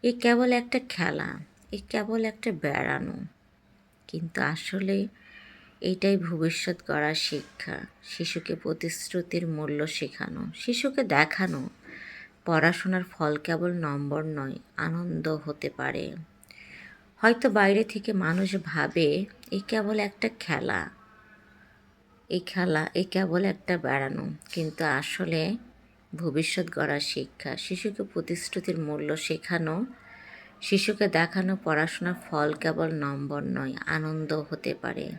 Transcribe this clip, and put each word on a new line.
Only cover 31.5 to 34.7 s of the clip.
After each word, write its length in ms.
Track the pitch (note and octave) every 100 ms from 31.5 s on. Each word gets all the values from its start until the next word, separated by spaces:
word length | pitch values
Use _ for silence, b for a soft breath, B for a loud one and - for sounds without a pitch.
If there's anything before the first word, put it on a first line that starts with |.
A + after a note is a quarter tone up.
| F#3+
পড়াশোনার 500 | E3+ D3+ E3 - F3
ফল 380 | F3+ - D#3 D3
কেবল 380 | D#3 D#3+ D#3 D#3+
নম্বর 500 | D#3+ C#3+ C#3 C#3+ C#3+
নয়, 320 | C#3 B2+ C3+ - -
আনন্দ 580 | D#3 D#3 D#3 D#3 D#3 D3
হতে 240 | D#3+ C3